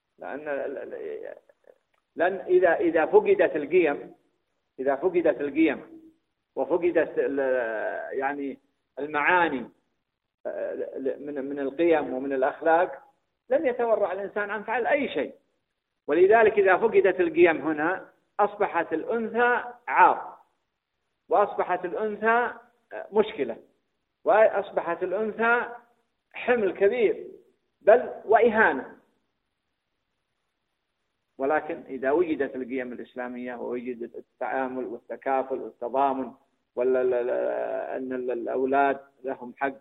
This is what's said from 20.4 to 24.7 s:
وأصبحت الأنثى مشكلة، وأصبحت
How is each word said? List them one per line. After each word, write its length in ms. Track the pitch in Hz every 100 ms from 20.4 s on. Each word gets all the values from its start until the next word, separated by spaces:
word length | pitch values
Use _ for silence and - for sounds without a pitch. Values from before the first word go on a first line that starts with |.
| _ _ _ _ _ _ _ _ -
وأصبحت 560 | 165 202 - 175 175 180
الأنثى 640 | 160 214 202 220 233 233 - _ _ _ - -
مشكلة، 460 | 202 208 - 120 110 - _ _ _ _ _
وأصبحت 800 | 143 196 220 202 196